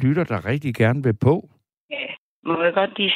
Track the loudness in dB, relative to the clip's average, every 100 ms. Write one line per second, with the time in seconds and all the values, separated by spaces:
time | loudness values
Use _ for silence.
0 | 0 0 0 -4 -2 -4 -4 0 2 2
1 | 0 2 2 2 -2 _ _ _ -14 -12
2 | -12 -14 _ _ -4 0 2 2 -2 -2
3 | -2